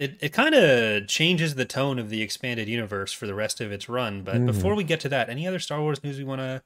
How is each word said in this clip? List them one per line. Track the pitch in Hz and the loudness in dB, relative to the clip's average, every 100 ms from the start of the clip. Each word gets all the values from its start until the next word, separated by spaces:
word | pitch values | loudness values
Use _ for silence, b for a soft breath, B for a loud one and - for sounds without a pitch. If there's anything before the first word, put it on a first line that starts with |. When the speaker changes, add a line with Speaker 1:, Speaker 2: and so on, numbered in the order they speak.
Speaker 1:
It, | 139 - | -8 -4
it | 147 | -2
kinda | - 302 294 160 123 110 104 101 | 2 6 8 8 8 4 0 0
changes | - 165 175 160 | 2 4 4 2
the | 131 | -2
tone | 123 127 139 127 | -2 0 0 -2
of | 107 | -4
the | 110 | -4
expanded | 110 - 127 113 107 | -4 -6 -4 -4 -2
universe | 117 104 101 98 | -4 -2 -4 -4
for | - 107 | -6 -6
the | |
rest | 98 107 - | -4 -4 -4
of | 110 | -6
its | 101 - | -8 -4
run, | 123 113 98 | -2 -2 -4
but | 95 113 | -2 2
Speaker 2:
Mm-hmm. | 123 | 2
Speaker 1:
before | 101 95 | 2 2
we | 214 | 0
get | 165 156 | 0 -2
to | 135 | 0
that, | 139 113 | 0 -2
any | 127 180 | -4 -4
other | 185 | -4
Star | - 151 | -4 -2
Wars | 151 147 | -2 -2
news | 147 139 | -6 -8
we | |
wanna | 135 131 131 131 | -6 -6 -6 -8